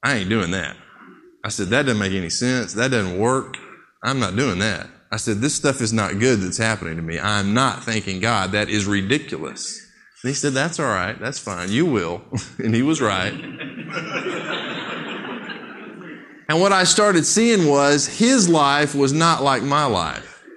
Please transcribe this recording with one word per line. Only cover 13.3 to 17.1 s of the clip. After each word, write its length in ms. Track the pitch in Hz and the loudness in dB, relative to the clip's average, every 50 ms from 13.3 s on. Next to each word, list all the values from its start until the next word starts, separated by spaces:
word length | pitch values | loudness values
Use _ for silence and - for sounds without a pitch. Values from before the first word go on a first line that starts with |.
| - - - - - - - - - - - - - 175 165 - - 170 - 185 - - - - - - - - - - - - - - - - - - - - - - - - - - - - - - - - - - - - - - - - - - - - | -4 -6 -12 -14 -14 -12 -12 -12 -12 -14 -14 -10 -10 -10 -8 -6 -8 -8 -6 -6 -8 -8 -8 -8 -8 -8 -8 -8 -8 -10 -8 -10 -10 -10 -10 -10 -10 -10 -10 -10 -12 -12 -12 -12 -14 -14 -14 -16 -16 -16 -16 -16 -16 -16 -16 -16 -16 -18 -18 -20 -20 -20 -6 -2
And 100 | 151 160 | 2 4
what 140 | 185 196 196 | 4 6 6
I 100 | 190 185 | 6 4
started 420 | 170 - - 214 208 | 4 4 4 6 6